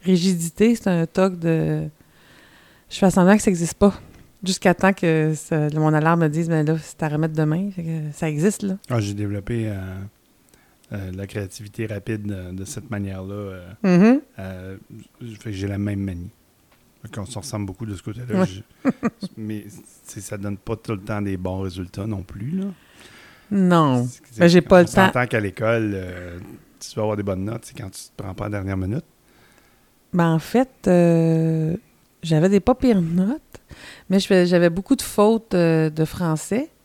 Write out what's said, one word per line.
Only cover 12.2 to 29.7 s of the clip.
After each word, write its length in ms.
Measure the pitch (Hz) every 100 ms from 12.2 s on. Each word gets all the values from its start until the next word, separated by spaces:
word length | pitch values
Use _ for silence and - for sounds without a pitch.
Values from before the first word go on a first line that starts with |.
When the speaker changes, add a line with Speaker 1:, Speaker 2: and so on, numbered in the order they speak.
| 104
Speaker 2:
de, 260 | 98 90 92
de 80 | 95
cette 240 | - -
manière-là. 440 | 104 98 95 95 101
Euh, 340 | 98 92 - -
Speaker 1:
Mm-hmm. 360 | 196 180 214 269 - -
Speaker 2:
euh, 380 | 95 92 92 95 _ 110 - _ 120 107
fait 120 | 113
que 0 |
j'ai 160 | 98 98
la 100 | 98
même 220 | 101 98
manie. 300 | 98 87 87 _ _ _ _ _ _ _
Fait 100 | 110
qu'on 120 | 107 95
se 120 | 104
ressemble 280 | 95 107 98
beaucoup 200 | 92 110
de 80 | 98
ce 60 |
côté-là. 380 | - 104 123 185
Speaker 1:
Ouais. 60 | 185
Speaker 2:
Je, 420 | 92 - _ 277 - 240 _ 196
<laughs> 80 | -
mais, 280 | 107 107 101
tu 60 | - - - -
sais, 160 | -
ça 160 | 98 104
donne 200 | 101 101
pas 200 | - 113
tout 160 | -
le 80 | 107
temps 200 | - 104
des 140 | 101 95
bons 240 | 92 92
résultats 480 | 95 92 87 - 104
non 160 | 101
plus, 280 | 87 104 120
là. 140 | 185 196 180 _ _ - - - - _
Speaker 1:
Non. 560 | 202 185 170 151 127 123
Speaker 2:
C'est, 120 | - _
c'est, 80 | -
Speaker 1:
Ben, 80 | 175
j'ai 140 | 175
pas 160 | 165 185
Speaker 2:
on 20 |
Speaker 1:
le 60 | 170
temps. 200 | - 190
Speaker 2:
s'entend 200 | 123 123
qu'à 120 | 117
l'école, 500 | 101 92 110 117 110 98
euh, 440 | 92 90 90 87 - - _ _
tu 160 | - -
vas 60 |
avoir 160 | 107 104
des 60 |
bonnes 200 | 101 92
notes, 200 | 95 120 -
c'est 120 | -
quand 120 | 98
tu 140 | -
te 200 | - -
prends 100 | 98
pas 120 | 92 104
à 40 |
la 100 | 104
dernière 180 | 98 95
minute. 260 | 92 123 - _ _ _ _ _ _